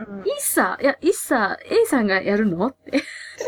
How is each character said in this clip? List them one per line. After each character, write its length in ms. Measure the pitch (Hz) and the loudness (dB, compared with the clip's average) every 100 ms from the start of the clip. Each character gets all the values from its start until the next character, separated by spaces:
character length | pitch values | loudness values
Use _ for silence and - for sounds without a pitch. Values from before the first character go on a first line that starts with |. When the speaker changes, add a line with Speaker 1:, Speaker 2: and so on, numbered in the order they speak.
Speaker 1:
う 40 | |
ん。 200 | 220 - 381 | -14 -8 -6
Speaker 2:
一 300 | 571 571 - | -4 -2 0
茶？ 220 | 214 - | 0 0
い 40 | 277 | 0
や、 120 | 269 | 2
一 160 | 320 440 | 0 0
茶、 420 | - 269 196 - | 0 0 0 -2
A 220 | - 427 466 | 0 2 4
さ 160 | 269 | 4
ん 60 | 208 | 2
が 140 | 190 | 2
や 140 | - 202 | 2 2
る 100 | 220 | 2
の？ 200 | 170 226 | 0 -2
っ 80 | - | -4
て。 260 | - - - - - - | -4 -4 -2 -8 -14 -8